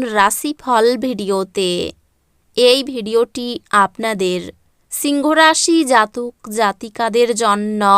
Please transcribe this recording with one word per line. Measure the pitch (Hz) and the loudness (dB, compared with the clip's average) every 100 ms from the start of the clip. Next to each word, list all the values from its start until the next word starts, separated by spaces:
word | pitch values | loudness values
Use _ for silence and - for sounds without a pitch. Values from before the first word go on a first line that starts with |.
| 247 | -2
রাশিফল | 214 202 - 294 294 262 226 233 254 | 2 2 0 -6 -6 -2 2 2 0
ভিডিওতে। | 262 208 196 190 185 202 180 175 - - _ _ _ _ _ - | -4 -6 -4 -4 -4 -4 -4 -4 -6 -12 _ _ _ _ _ 2
এই | 247 269 | 4 2
ভিডিওটি | 262 254 208 233 233 247 240 233 - | -2 -8 -2 -2 -2 -4 -8 -10 -2
আপনাদের | 208 196 - 220 196 185 180 180 - _ _ _ | 0 0 -2 -6 -2 -2 -4 -8 -16 _ _ _
সিংহ | - 285 285 294 | -6 -2 0 2
রাশি | 311 320 320 - 330 262 | 4 4 2 2 2 4
জাতক | 233 208 247 240 - 220 | 2 2 -4 -10 -12 -10
জাতিকাদের | 214 208 196 226 226 226 226 233 220 | -2 -2 -2 -10 -6 -2 0 0 0
জন্য | 220 202 214 214 202 | 0 0 -2 0 4